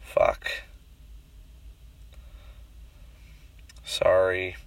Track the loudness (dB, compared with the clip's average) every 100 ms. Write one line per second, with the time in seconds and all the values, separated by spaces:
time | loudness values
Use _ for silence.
0 | -2 2 2 2 -6 -10 -12 -20 -20 -20
1 | -20 -20 -20 -20 -20 -20 -20 -20 -20 -20
2 | -20 -20 -20 -20 -20 -20 -20 -20 -20 -20
3 | -20 -20 -20 -20 -20 -20 -20 -20 -10 2
4 | 4 6 4 2 -4 -8